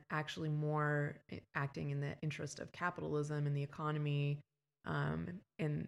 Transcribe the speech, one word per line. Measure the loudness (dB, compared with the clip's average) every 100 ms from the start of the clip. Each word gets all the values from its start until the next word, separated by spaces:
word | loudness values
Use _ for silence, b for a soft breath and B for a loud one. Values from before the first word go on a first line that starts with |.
| -2
actually | -2 -2 -2 2
more | 2 4 4 4 4 2 -2 -8
i-, | -10 -4 -2
acting | -2 -2 -2
in | 0
the | -2 -2
interest | -4 -4 -6 -6
of | -10
capitalism | -2 -2 -2 -2 0 0 0 2
and | 0
the |
economy, | -2 -2 -2 0 2 2 2 0 -6 _ _ _ -4
um, | 0 0 0 -4 -8 -12 -2
and, | 0 0